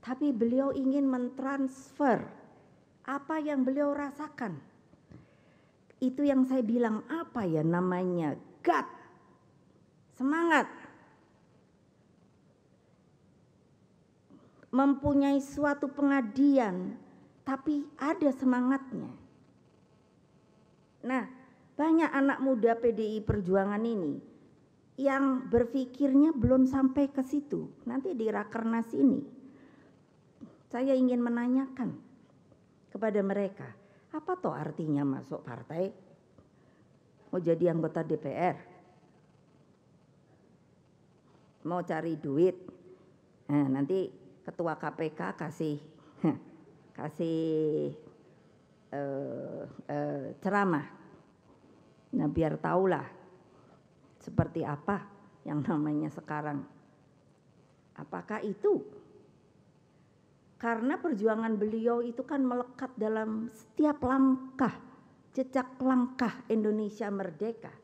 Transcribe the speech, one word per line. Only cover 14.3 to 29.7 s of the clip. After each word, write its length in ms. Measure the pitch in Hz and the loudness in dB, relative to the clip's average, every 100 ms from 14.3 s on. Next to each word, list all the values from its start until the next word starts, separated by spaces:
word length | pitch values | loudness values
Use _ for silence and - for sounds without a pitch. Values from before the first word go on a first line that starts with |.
| - - _ - | -20 -20 _ -4
Mempunyai 720 | 247 277 277 285 277 277 277 | 2 4 4 2 2 4 2
suatu 480 | 269 - 294 285 285 | -2 -2 0 0 -4
pengabdian, 1040 | 269 277 277 226 208 285 269 220 180 190 - - - - _ | 0 2 2 0 4 6 6 4 -2 -6 -10 -18 -20 -20 _
tapi 400 | - 269 - 294 285 - | -6 -4 -2 -2 -4 -6
ada 320 | 277 330 302 | -4 2 2
semangatnya. 800 | 262 254 247 247 269 262 233 - - - - - _ _ _ _ _ _ _ _ _ _ _ _ _ _ _ | 2 2 2 2 0 -2 -8 -8 -12 -20 -20 -20 _ _ _ _ _ _ _ _ _ _ _ _ _ _ _
Nah, 240 | 240 262 202 - - - _ | -4 -4 -4 -12 -20 -20 _
banyak 400 | - 302 320 320 | -2 4 4 4
anak 240 | 269 277 - 269 | 4 2 2 2
muda 320 | 254 226 226 | 4 4 4
P 160 | 240 | 2
D 240 | 214 214 214 | 2 -2 -4
I 0 | 214 | -2
Perjuangan 560 | 208 180 190 196 208 | -2 2 2 2 0
ini 400 | 226 220 156 139 - - - _ _ _ _ - | -2 -2 -2 -4 -10 -20 -20 _ _ _ _ -2
yang 480 | 277 269 277 254 202 | 0 2 2 0 2
berpikirnya 800 | 226 240 277 254 - 285 269 302 | 2 2 -2 -4 0 4 6 6
belum 400 | 302 233 262 262 | 4 4 6 6
sampai 400 | 269 262 285 277 | 6 2 4 0
ke 160 | 277 262 | 0 -2
situ. 400 | 294 285 170 156 - - | -2 -2 -6 -6 -12 -6
Nanti 260 | 254 277 | -4 -4
di 160 | 285 220 | -2 -2
Rakernas 640 | 202 208 226 226 226 226 | -2 -4 -4 -2 -2 -2
ini, 260 | 226 269 - - - - - - | 4 4 4 -2 -16 -20 -20 -20